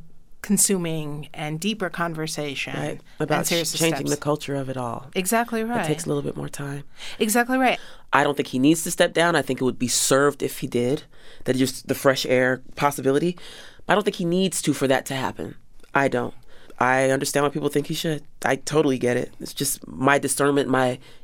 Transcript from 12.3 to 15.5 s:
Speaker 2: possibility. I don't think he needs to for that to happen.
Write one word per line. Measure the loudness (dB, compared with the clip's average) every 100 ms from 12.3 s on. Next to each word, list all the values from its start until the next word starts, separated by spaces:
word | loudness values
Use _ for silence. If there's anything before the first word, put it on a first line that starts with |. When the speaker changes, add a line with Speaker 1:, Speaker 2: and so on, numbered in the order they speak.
| 2 2 0 -4 0
Speaker 2:
possibility. | 0 2 2 2 2 -2 -8 -18 -18 -8 0
I |
don't | 2
think | 2 -2
he | 0
needs | 2 2 0
to | 0
for | 0 2
that | 2 0
to |
happen. | -4 -4 -6 -10